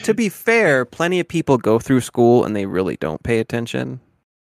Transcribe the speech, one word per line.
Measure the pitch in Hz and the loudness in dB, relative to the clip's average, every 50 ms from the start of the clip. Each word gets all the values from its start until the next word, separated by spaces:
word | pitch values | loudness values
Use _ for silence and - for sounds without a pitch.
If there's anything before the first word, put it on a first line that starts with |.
| - | -4
to | - 220 | -2 -2
be | 226 233 196 | 0 -2 -4
fair, | - - - - 226 233 214 165 143 131 127 | -4 -4 -2 0 2 2 2 2 2 0 0
plenty | - - - 160 175 185 180 | -4 -4 -4 -2 -2 0 -2
of | 170 - | -2 -2
people | - 165 156 - 135 120 | -4 -2 0 2 2 2
go | - - 110 117 | 2 2 0 0
through | - - 135 127 | 2 2 0 0
school | 117 - - - 120 120 120 123 - | 0 0 0 2 4 6 6 4 4
and | - 107 | 0 -2
they | 104 98 | -4 -6
really | 98 92 87 95 90 65 | -4 -2 -2 -2 -2 -4
don't | - - 76 78 - - | -6 -6 -8 -8 -6 -4
pay | - 117 113 | -2 -2 -2
attention. | 110 - - 117 117 117 - 127 127 131 127 131 - _ _ _ _ _ _ _ | -2 -4 -6 -6 -6 -6 -6 -6 -6 -8 -10 -14 -18 _ _ _ _ _ _ _